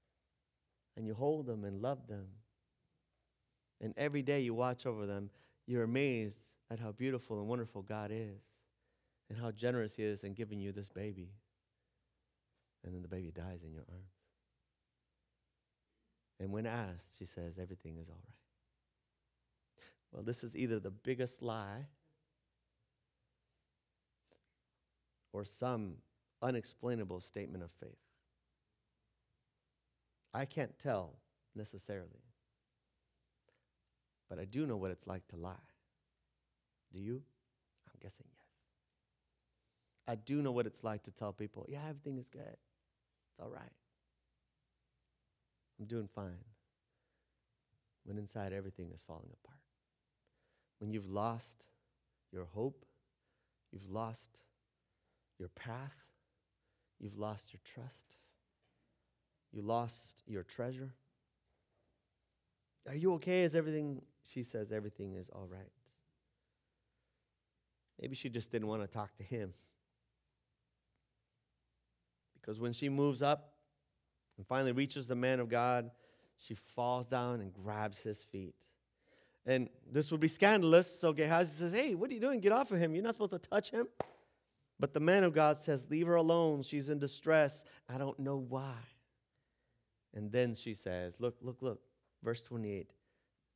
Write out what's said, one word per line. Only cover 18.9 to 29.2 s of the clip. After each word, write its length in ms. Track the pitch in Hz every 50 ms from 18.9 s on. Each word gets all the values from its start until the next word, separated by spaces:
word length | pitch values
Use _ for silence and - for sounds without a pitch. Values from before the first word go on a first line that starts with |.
| _ _ _ _ _ _ _ _ _ _ _ _ _ _ _ _ _ _ - - _ _ _ _ -
Well, 100 | - 104
this 200 | 113 120 120 -
is 140 | 117 -
either 240 | - 123 120 113 107
the 100 | 98 101
biggest 520 | 98 107 - 120 131 120 127 123 - - 120
lie 440 | 117 110 113 104 98 101 117 143 147 - _ _ _ _ _ _ _ _ _ _ _ _ _ _ _ _ _ _ _ _ _ _ _ _ _ _ _ _ _ _ _ _ _ _ _ _ _ _ _ _ _ _ _ _ _ _ _ _ _ _ _ _ _ _ _ _ _ _ _ _ _ _ _ _ _ _ _ -
or 120 | 101 104
some 540 | 101 - - 123 127 123 113 107 95 80 113 - _ _ _ _ _ _ - -
unexplainable 800 | 131 127 117 107 - - - - 120 123 113 104 92 95 90
statement 420 | - - - 104 101 - 82 90 87
of 80 | 85
faith. 300 | - - - - - _ _ _ _ _ _ _ _ _ _ _ _ _ _ _ _ _ _ _ _ _ _ _ _ _